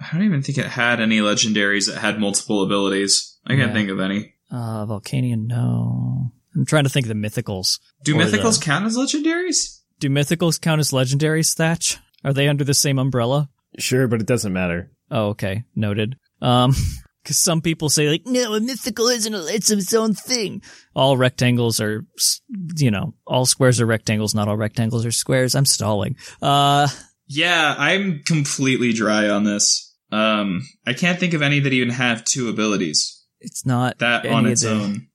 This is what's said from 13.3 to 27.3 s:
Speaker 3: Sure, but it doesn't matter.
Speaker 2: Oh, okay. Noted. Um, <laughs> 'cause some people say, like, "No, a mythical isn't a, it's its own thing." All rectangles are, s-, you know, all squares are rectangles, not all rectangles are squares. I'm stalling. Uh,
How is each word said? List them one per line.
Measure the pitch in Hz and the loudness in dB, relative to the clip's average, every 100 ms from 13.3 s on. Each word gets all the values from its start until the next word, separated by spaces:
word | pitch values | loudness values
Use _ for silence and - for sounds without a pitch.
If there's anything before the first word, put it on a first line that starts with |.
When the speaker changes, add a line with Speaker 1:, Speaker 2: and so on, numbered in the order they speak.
| 143 143 _ _ - | 0 -2 _ _ -8
Speaker 3:
Sure, | - 127 127 | -2 2 2
but | 113 | 0
it | 104 | 0
doesn't | 117 110 | 0 0
matter. | 92 90 85 - _ - | -2 -2 -2 -6 _ -6
Speaker 2:
Oh, | 113 104 | -2 -2
okay. | 104 98 104 - - | -2 -4 -4 -6 -4
Noted. | 104 101 110 - _ - | -2 -2 -4 -6 _ -4
Um, | 123 123 127 | 2 4 4
<laughs> | 135 - - - _ | 2 0 -4 -14 _
'cause | - - | -6 -2
some | - 160 | 0 0
people | 165 160 156 | 0 -2 0
say, | 156 147 | 2 2
like, | 147 247 | 0 0
"No, | 254 233 | -2 0
a | 214 | -2
mythical | 240 254 247 214 233 | -2 -4 -6 -2 0
isn't | 240 220 | 0 -2
a, | 208 156 | -6 -4
it's | 208 - | -2 0
its | 208 180 | 0 2
own | 226 220 | 2 2
thing." | 190 - 254 180 - - - _ | -2 -4 -4 -4 -8 -16 -20 _
All | - 135 127 | 2 4 4
rectangles | 127 - 123 120 117 110 | 2 2 2 2 2 0
are, | 107 107 - - | -2 -4 -8 -4
s-, | - - - 208 165 165 | -2 -2 -8 -10 -6 0
you | 131 | 2
know, | 98 - - - | 2 -4 -8 -2
all | 127 127 | 0 2
squares | - 127 120 | 4 4 4
are | 113 | 2
rectangles, | 110 - 107 107 | 0 0 0 0
not | 107 104 | 0 0
all | 107 | 0
rectangles | 107 - 113 120 117 | -2 -2 -2 0 -2
are | |
squares. | - - 131 127 | -4 0 0 2
I'm | 135 139 | 2 2
stalling. | - 107 104 - - - - | 2 0 0 -2 -6 -12 -4
Uh, | 147 143 143 143 139 - - _ - | 0 4 4 4 2 -2 -16 _ -10